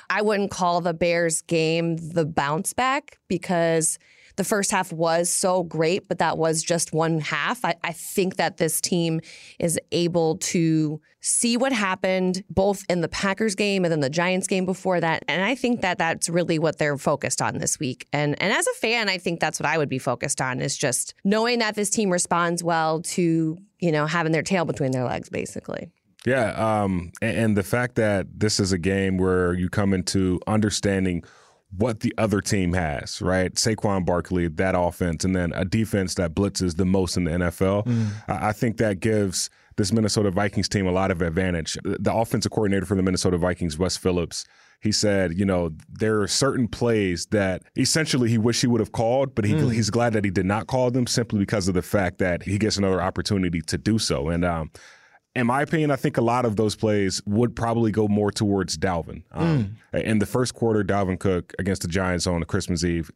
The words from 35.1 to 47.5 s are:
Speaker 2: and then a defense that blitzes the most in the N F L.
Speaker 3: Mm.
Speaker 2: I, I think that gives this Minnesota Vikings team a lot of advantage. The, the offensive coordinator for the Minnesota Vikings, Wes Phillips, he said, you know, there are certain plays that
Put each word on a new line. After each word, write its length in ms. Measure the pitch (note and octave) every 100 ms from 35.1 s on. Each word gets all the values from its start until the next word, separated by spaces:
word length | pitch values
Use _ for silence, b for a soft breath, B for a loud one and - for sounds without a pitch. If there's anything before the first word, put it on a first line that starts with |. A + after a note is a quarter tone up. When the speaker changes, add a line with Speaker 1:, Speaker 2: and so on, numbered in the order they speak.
| D#2+
Speaker 2:
and 100 | F#2
then 180 | F#2 F2
a 100 | -
defense 500 | F#2 A2+ G#2+ G#2 F2+
that 180 | - F2
blitzes 440 | D#2+ G2+ - F2+ E2
the 80 |
most 320 | F#2 F#2+ F2+ F#2
in 80 |
the 80 | E2
N 100 | F2
F 180 | F2 -
L. 220 | F#2+ G2+
Speaker 3:
Mm. 280 | A#2 A#2 G#2+ G#2+ -
Speaker 2:
I, 220 | F#2+ G#2+
I 20 |
think 240 | G#2+ B2 -
that 240 | A2 F#2+
gives 500 | A2+ G#2+ G2 E2+ - b b -
this 140 | G2+
Minnesota 380 | A2+ G#2+ A2+ G2+
Vikings 380 | F2+ G#2 G#2 F2+
team 180 | G#2 F#2
a 60 |
lot 180 | F#2 F#2+
of 100 | E2+
advantage. 560 | E2+ E2 F#2 E2+ D2+ -
The, 140 | F#2 G2
the 160 | G2+
offensive 380 | F#2+ A2+ A#2 G#2
coordinator 340 | - G#2 G2 F2+
for 80 |
the 80 | G2
Minnesota 360 | F#2 F2+ F#2+ F2+
Vikings, 380 | F2+ F2+ F2 D2+
Wes 200 | F2+ -
Phillips, 480 | F#2+ F2 D#2+ - - b b b
he 100 | G#2+
said, 420 | G#2 G#2+ G2 F2+ E2+
you 80 |
know, 280 | G2 F#2 E2+ D#2 -
there 320 | F#2 A2 G#2+
are 80 | G2
certain 400 | - C3+ C3 A2+
plays 580 | - A#2+ A2+ G2 F2 -
that 320 | G#2+ F#2+